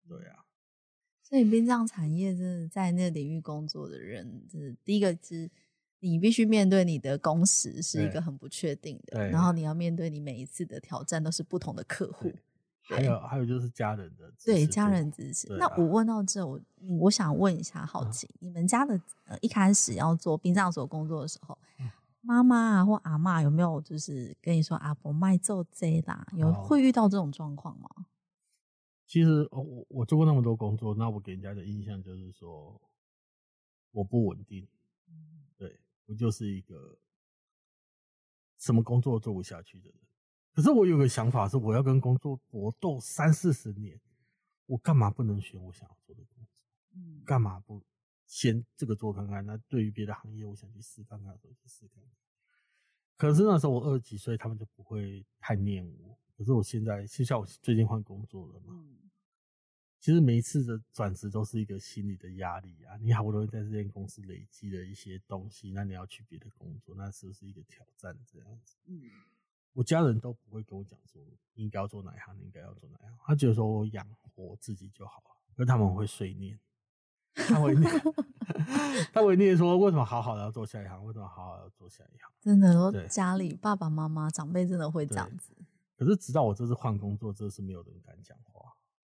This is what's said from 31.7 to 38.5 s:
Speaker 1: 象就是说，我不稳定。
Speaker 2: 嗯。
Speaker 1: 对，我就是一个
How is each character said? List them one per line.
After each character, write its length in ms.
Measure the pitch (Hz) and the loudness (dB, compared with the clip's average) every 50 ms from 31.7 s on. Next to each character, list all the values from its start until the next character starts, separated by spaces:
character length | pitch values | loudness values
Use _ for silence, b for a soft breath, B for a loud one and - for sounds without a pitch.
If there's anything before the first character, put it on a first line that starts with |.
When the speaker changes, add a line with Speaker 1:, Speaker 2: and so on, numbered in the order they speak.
| 104 104 95 | -10 -10 -10
Speaker 1:
象 180 | 107 104 95 92 | -10 -10 -12 -12
就 140 | 95 92 | -14 -16
是 160 | 92 95 92 92 | -16 -16 -18 -20
说， 480 | _ 85 85 82 76 73 73 104 - _ _ _ _ _ _ _ _ _ _ _ _ _ _ _ _ _ _ _ _ _ _ _ | _ -20 -20 -18 -20 -20 -20 -20 -20 _ _ _ _ _ _ _ _ _ _ _ _ _ _ _ _ _ _ _ _ _ _ _
我 100 | 107 98 | -8 -6
不 240 | 98 - 120 113 | 0 2 2 2
稳 180 | 98 87 90 101 | 2 -2 -6 -12
定。 220 | _ 104 95 95 - _ _ _ _ _ _ _ | _ -14 -16 -16 -16 _ _ _ _ _ _ _
Speaker 2:
嗯。 400 | _ 170 160 156 156 160 160 139 _ _ | _ -20 -20 -20 -20 -20 -20 -20 _ _
Speaker 1:
对， 220 | _ 95 90 - _ _ _ _ _ _ | _ -18 -18 -18 _ _ _ _ _ _
我 80 | - 107 | -14 -6
就 120 | 107 120 113 | -2 0 0
是 200 | 104 - 113 104 | 0 -2 -6 -8
一 120 | 98 95 95 | -8 -8 -12
个 360 | _ 90 78 65 - - _ _ _ _ _ _ _ _ _ _ _ _ _ _ _ _ _ _ _ _ _ _ _ _ _ _ _ _ _ _ _ | _ -20 -20 -20 -20 -20 _ _ _ _ _ _ _ _ _ _ _ _ _ _ _ _ _ _ _ _ _ _ _ _ _ _ _ _ _ _ _